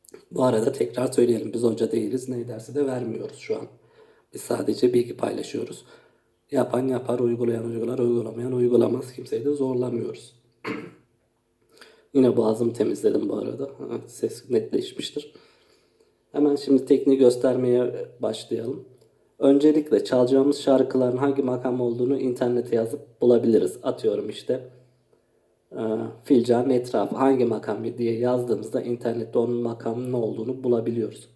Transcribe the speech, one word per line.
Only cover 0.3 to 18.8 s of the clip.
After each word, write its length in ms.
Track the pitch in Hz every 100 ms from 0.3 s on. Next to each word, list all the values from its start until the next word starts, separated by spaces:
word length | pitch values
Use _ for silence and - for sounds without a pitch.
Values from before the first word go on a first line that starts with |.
Bu 120 | -
arada 280 | 127 110 113
tekrar 400 | - 120 - 131
söyleyelim, 420 | 127 120 110 104
biz 100 | 117
hoca 280 | 120 110 110
değiliz, 380 | 113 104 127 -
ne 180 | 123 117
dersi 280 | 110 - 131
de 100 | 139
vermiyoruz 520 | 127 113 107 104 -
şu 180 | - 107
an. 120 | - - _ _ _ _ _
Biz 80 | -
sadece 520 | - - - 110 123
bilgi 240 | 123 117 -
paylaşıyoruz. 680 | 107 - - 110 113 - - - _ _ _ _ _
Yapan 360 | 139 113 123 131
yapar, 320 | 123 123 123
uygulayan 460 | 120 117 120 113 117
uygular, 340 | 113 113 131
uygulamayan 520 | 120 120 110 113 123
uygulamaz. 640 | 123 123 120 117 120 -
Kimseyi 320 | - - 113 135
de 80 |
zorlamıyoruz. 840 | 147 131 123 123 117 - - - _ _ _ -
<clears throat> 1500 | - - - _ _ _ _ _ _ _ _ - _ _
Yine 240 | 139 127 117
boğazımı 360 | 110 110 117
temizledim 560 | 110 107 - 107 - -
bu 60 | -
arada. 340 | 113 120 139 - -
Evet, 220 | 117 -
ses 380 | - 113 - -
netleşmiştir. 840 | 117 107 - - - - 147 - - _ _ _ _ _ _ _ _ _
Hemen 240 | 139 147 143
şimdi 300 | - 135 131
tekniği 320 | 131 - 135
göstermeye 880 | 123 123 135 127 127 123 123 - - -
başlayalım. 680 | 107 110 - 113 117 151